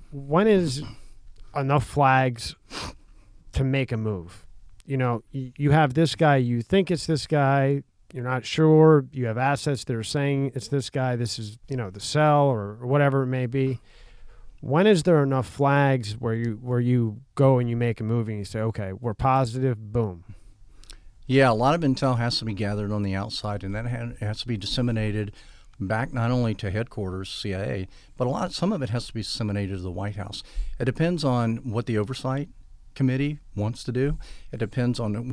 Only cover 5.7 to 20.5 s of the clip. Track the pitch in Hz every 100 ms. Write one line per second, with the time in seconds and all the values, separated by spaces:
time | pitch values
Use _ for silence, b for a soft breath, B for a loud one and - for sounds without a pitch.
5.7 | 151 147 127 165 - 156 135 120 120 113
6.7 | 196 180 175 - 151 - 151 135 139 135
7.7 | 139 - _ _ 139 123 127 - - 156
8.7 | 156 156 156 131 139 120 110 135 143 -
9.7 | 131 - 117 110 151 143 139 139 127 -
10.7 | 143 127 139 127 123 117 - 107 110 -
11.7 | 131 101 92 - 151 151 147 143 117 101
12.7 | 107 123 143 143 135 127 131 123 135 131
13.7 | 123 b b b b b b b b -
14.7 | 143 208 185 160 160 139 135 117 - 139
15.7 | 143 139 131 104 110 120 113 117 107 123
16.7 | 123 123 123 113 107 - - 135 131 120
17.7 | 117 120 110 110 117 110 104 95 113 110
18.7 | 110 95 95 120 101 135 131 127 127 131
19.7 | 110 107 117 110 87 85 b b